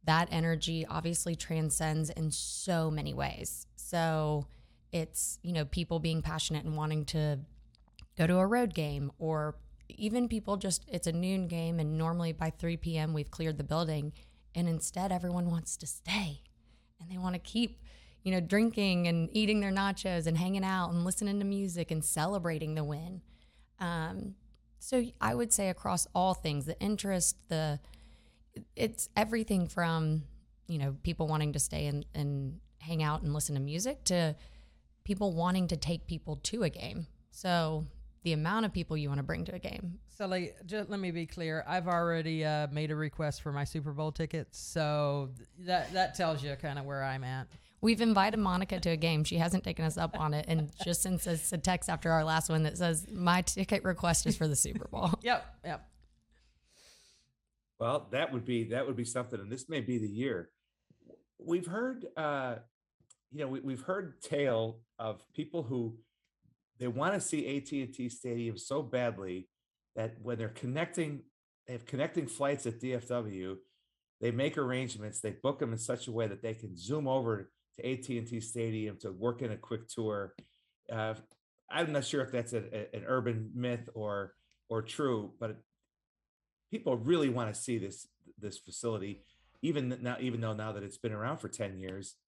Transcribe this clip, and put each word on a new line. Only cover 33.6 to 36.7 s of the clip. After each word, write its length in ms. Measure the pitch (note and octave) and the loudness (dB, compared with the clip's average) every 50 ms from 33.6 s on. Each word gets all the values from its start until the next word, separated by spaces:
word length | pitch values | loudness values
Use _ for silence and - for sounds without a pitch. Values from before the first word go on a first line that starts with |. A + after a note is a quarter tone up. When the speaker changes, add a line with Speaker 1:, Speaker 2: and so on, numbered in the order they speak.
Speaker 1:
music 440 | C3+ C#3+ D3+ E3+ G3 B3+ - C#4 - | 0 0 -2 -2 -2 -2 -4 0 0
to 320 | - F3+ F3 E3+ D#3 D3 - - - - - - - - - _ _ _ _ _ | 2 4 4 4 2 0 -4 -10 -20 -20 -20 -20 -20 -20 -20 _ _ _ _ _
people 280 | - G3+ F#3+ G#3 G3 E3+ | -2 0 2 2 2 4
wanting 360 | E3 E3+ F3+ F3+ F#3+ F3+ E3 | 4 2 4 4 4 2 2
to 80 | F3 D3 | 0 -2
take 280 | - D3 F3 E3 - | 0 -2 -2 -2 -2
people 300 | - E3+ D3+ - - D#3 | -6 -6 -6 -4 -6 -6
to 280 | C#3 - - - A#3+ A3 | -4 -4 -4 0 2 0
a 40 | |
game. 380 | D#3 | 0